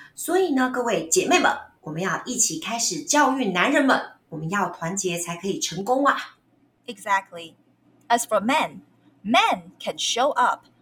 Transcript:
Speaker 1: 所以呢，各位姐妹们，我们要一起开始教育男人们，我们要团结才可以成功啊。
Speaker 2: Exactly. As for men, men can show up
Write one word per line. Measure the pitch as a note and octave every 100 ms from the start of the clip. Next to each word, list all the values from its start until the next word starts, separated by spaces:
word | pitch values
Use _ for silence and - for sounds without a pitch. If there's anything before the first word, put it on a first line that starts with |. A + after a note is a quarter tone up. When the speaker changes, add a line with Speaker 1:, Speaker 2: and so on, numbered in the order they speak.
| - -
Speaker 1:
所 | - F4
以 | F#4
呢， | C4 B3+
各 | B3+
位 | A#3 F3+ D#3+
姐 | F#3 A#3
妹 | F4
们， | - - - _
我 | D#3
们 | D#3
要 | F#3 D#3+ -
一 | B3
起 | - D#3+
开 | F#3+ A3+
始 | - D#3+
教 | - D4 C4+ C4+
育 | G#3+
男 | F3 G#3
人 | D4
们， | C4+ - - - _
我 | D3+
们 | D#3+
要 | G3+ F3
团 | - E3 G3
结 | F#3 E3+
才 | E3+ F3
可 | G3
以 | E3
成 | - E3+
功 | G3+ C4 C#4
啊。 | A#3+ - _ _ _ _ _ -
Speaker 2:
Exactly. | G#3+ G#3+ G3 G3 E3+ E3 _ _ _ _ _ _
As | A#3+ -
for | G#3+
men, | G#3+ D4+ G3+ - - _ _ _
men | G3 D4+ G#4+ G#3 - _
can | G3+ A#3
show | - A3+ C4+
up | - A#3+ - _ _